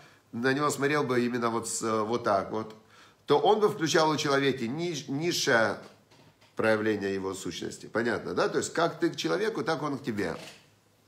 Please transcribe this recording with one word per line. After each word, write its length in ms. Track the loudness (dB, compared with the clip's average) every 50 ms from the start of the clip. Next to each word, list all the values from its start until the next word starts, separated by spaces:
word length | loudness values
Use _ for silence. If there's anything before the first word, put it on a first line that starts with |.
| -20 -20 -20 _ _ _
На 220 | -8 0 2 2 2
него 160 | 4 2 0
смотрел 340 | 0 0 0 0 2 2 2
бы 200 | 2 2 2 2
именно 260 | 2 0 0 0 0
вот 180 | 0 -2 -4 -4
с-, 360 | -6 -4 -2 0 0 0 0
вот 200 | 0 -2 0 2
так 280 | 2 2 2 2 -2
вот, 240 | -4 -6 -6 -8 -12 -18 -20 _ -20 -20 -20 -20 _ _ _
то 140 | 2 4 4
он 200 | 6 4 4 4
бы 100 | 4 2
включал 400 | 2 0 0 2 4 4 4 4
у 80 | 2 0
человека 500 | 2 2 2 2 2 2 0 0 -2 -4
ниж-, 400 | -4 -4 -4 -4 -6 -6 -6 -6
низшее 680 | -6 -2 -2 -2 -2 0 2 4 4 4 4 4 0 -2 -8 -16 -20 _ _ _ _ -20 _ -20 _ _ _ _ _
проявление 580 | 0 2 2 4 4 2 2 0 0 0 -2 -2
его 200 | -2 -2 -4 -6
сущности. 520 | -6 -8 -8 -8 -8 -8 -10 -10 -12 -14
Понятно, 480 | -6 -4 -2 0 0 -2 -2 -4 -4 -2
да? 160 | -2 -2 0
То 80 | 0 -2
есть 160 | -2 -2 0
как 260 | 0 0 0 0 0
ты 100 | -2 -2
к 60 | -2
человеку, 480 | -2 -2 -2 -2 0 -2 -2 -4 -4 -2
так 180 | -2 -2 -2 -2
он 140 | -4 -6 -6
к 60 | -6
тебе. 320 | -6 -4 -2 -4 -4 -4 -8 -12 -16 -18 -20 -20 _ _ _ _ _ _ _ _